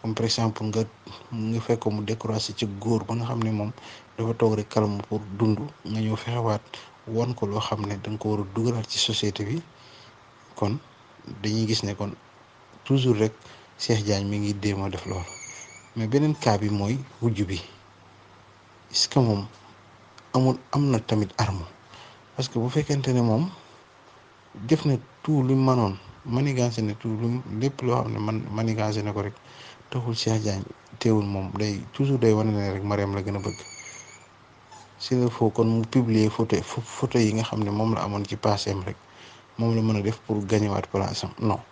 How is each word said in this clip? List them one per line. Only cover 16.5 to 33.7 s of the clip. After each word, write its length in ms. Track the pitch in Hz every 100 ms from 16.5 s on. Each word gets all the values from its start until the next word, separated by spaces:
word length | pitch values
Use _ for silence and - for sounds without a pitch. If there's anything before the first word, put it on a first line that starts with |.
| 117
bi 100 | 104
mooy 280 | 104 101 135 131 -
wujj 200 | 117 101
bi. 160 | 95 92 - - - - - - - - - - - - -
Est-ce 180 | - -
que 100 | 143
moom 260 | 120 101 98 - - - - - - - -
amul, 220 | 127 131 127 -
am 180 | 135 143
na 80 | 120
tamit 300 | - 107 101 -
arme? 260 | 104 95 82 - - - - - - -
Parce 120 | 131
que 100 | 120
bu 100 | 120
fekkente 400 | 151 143 143 131
ne 80 | 127
moom 280 | 120 110 180 170 - - - - - - - - -
def 300 | - 110 156
na 100 | 147 127 - -
tout 200 | - 151
lu 120 | 127
mënoon, 420 | 135 131 127 107 98 - - -
manigancé 560 | 120 143 127 123 113
na 120 | 107
tout 140 | 104 117 107
lu, 200 | 117 123 131 104
lépp 200 | 131 139
loo 200 | 127 123
xam 100 | 110
ne 60 | 107
man 240 | 104 110 113
manigancé 500 | 104 113 110 107 107
na 100 | 104
ko 100 | 104
rek, 120 | 101 - - - - - -
taxul 240 | 127 117
Cheikh 280 | 113 - 113
Diagne, 220 | 107 98 98 - - -
teewul 260 | 117 107
moom 260 | 101 101 95 95
day, 220 | 107 98 -
toujours 260 | - 139 135
day 140 | 113
wane 180 | 107 110
ne 200 | 104 101
rek 100 | 98
Marème 300 | 101 104 101
la 80 | 98
gën 140 | 98 101
a 20 |
bëgg. 180 | 90 85 -